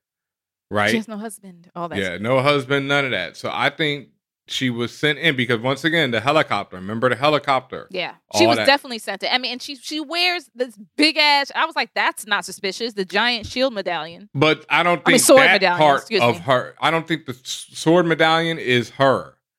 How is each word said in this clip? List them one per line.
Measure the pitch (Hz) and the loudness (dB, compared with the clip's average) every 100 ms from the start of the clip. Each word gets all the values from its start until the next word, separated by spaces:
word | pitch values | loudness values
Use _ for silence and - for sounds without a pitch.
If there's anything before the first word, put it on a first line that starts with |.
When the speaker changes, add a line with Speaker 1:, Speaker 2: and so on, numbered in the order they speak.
| _ _ _ _ _ _ - | _ _ _ _ _ _ -6
Speaker 1:
right? | 104 101 | 0 2
Speaker 2:
She | 226 | 0
has | 220 | -4
no | 208 | -12
husband. | 220 - 196 175 170 175 | -14 -16 -20 -20 _ -12
All | 170 | -8
that | 175 | -6
Speaker 1:
Yeah, | 196 | -6
Speaker 2:
stuff. | 87 | -4
Speaker 1:
no | 110 131 | 0 2
husband, | 139 143 123 139 139 | 2 0 0 -4 0
none | 143 135 | -2 -2
of | |
that. | 101 85 - | -4 -6 -10
So | 113 | -8
I | 92 135 | -4 -2
think | - 156 143 - _ _ _ - | -2 -4 -4 -10 _ _ _ -10
she | - 131 | -4 -4
was | 117 120 - | -4 -6 -2
sent | 151 139 | -2 0
in | 165 131 | 0 0
because, | 120 117 | -2 -2
once | 123 135 165 | -2 -2 -2
again, | 165 139 | -2 0
the | 113 | -2
helicopter. | 123 156 139 104 98 92 | 0 0 0 -4 -6 -12
Remember | 95 113 123 | -10 -2 -2
the | 117 | 0
helicopter? | 147 147 - 131 127 85 - | 0 0 0 -2 -4 -14 -12
Speaker 2:
Yeah, | 180 160 - _ - | -10 -10 -12 _ 2
she | |
Speaker 1:
All | - | 2
Speaker 2:
was | - | 2
Speaker 1:
that. | - | 2
Speaker 2:
definitely | 285 277 233 | 0 -2 -12
sent | - 196 | -10 -8
in. | - | -4
I | 254 | -4
mean, | 254 | -4
and | 254 | -10
she, | - 269 | -12 -14
she | - 302 | -10 -10
wears | 277 339 359 349 269 | -6 -2 -2 -4 -8
this | 233 254 208 214 - | -8 -8 -10 -10 0
big | 302 311 | 0 4
ass. | 294 285 277 - | 2 2 0 -2
I | 320 | -2
was | 311 | -2
like, | 233 | -4
"That's | 202 240 - 196 | -2 -2 -4 -4
not | 202 | -4
suspicious." | 175 - 196 180 233 | -6 -8 -8 -6 -6
The | 208 190 | -6 -2
giant | 202 233 240 208 | 0 0 -2 -6
shield | 254 262 | -2 -2
medallion. | 214 190 165 160 175 208 139 | -2 -6 -6 -8 -14 -8 0
Speaker 1:
But | 156 156 - | 2 2 0
I | 147 | 2
don't | 175 175 - | 2 2 4
Speaker 2:
I | |
mean, | 165 | 4
Speaker 1:
think | |
Speaker 2:
sword | - 269 | 8 8
Speaker 1:
that | 165 | 8
Speaker 2:
medallion, | 190 185 175 | 4 2 4
Speaker 1:
part | 151 135 | 4 4
Speaker 2:
excuse | - 220 | 0 0
Speaker 1:
of | 120 104 | 2 0
Speaker 2:
me. | |
Speaker 1:
her. | 98 127 78 - | 0 0 0 -2
I | 139 | 0
don't | 165 160 | 0 -2
think | 160 - | -6 -6
the | |
s-, | 127 - - - | -12 -12 -14 -14
sword | - 160 175 170 | -4 2 4 4
medallion | 156 160 160 165 165 | 2 2 2 0 -4
is | 110 123 110 | 0 0 0
her. | - 135 107 71 _ _ | 2 2 2 -2 _ _